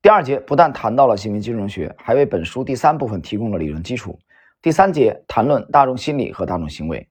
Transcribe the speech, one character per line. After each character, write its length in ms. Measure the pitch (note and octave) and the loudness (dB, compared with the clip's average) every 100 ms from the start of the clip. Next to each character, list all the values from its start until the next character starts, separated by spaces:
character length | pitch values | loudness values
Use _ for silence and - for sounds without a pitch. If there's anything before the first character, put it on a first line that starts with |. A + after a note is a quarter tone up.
第 80 | G3+ | 6
二 160 | G#3+ | 4
节 160 | C3+ C3+ | 2 -6
不 160 | - D3 | -2 4
但 160 | E3 | 4
谈 240 | B2+ A2+ A#2+ | 2 -2 4
到 100 | C3+ | 4
了 80 | |
行 200 | G#2 G#2+ | 4 -2
为 60 | G#2 | -6
金 120 | G#2 | -4
融 160 | A#2 G2+ | -6 -6
学， 260 | G2 D#2+ - | -6 -10 -10
还 160 | - | -2
为 100 | B2+ | 2
本 180 | C#3+ F2+ | 2 -2
书 220 | E2 B2 | -6 -8
第 100 | C3 | -8
三 220 | B2+ D3+ D#3 | 0 0 0
部 100 | C3 | -4
分 140 | G2 | -6
提 160 | D#2+ G#2+ | -8 -6
供 140 | A2+ | -4
了 80 | F#2+ | -4
理 100 | D#2 | -4
论 140 | D#2 | -6
基 140 | E2+ A#2+ | -8 -8
础。 220 | - - _ _ _ _ | -10 -16 _ _ _ _
第 100 | E3 | -2
三 180 | D#3 F#3+ | 2 2
节 340 | D3+ A2+ - _ | 4 2 0 _
谈 180 | - B2 | -2 2
论 240 | C#3 - | 0 2
大 140 | D3 | 2
众 100 | C3+ | 4
心 220 | B2+ - C#3+ | 0 -4 -4
理 160 | A2+ | -4
和 140 | - F2+ | -6 -6
大 100 | F2+ | -4
众 140 | D#2 | -6
行 180 | - D#2 | -8 -8
为。 180 | D#2 - | -8 -12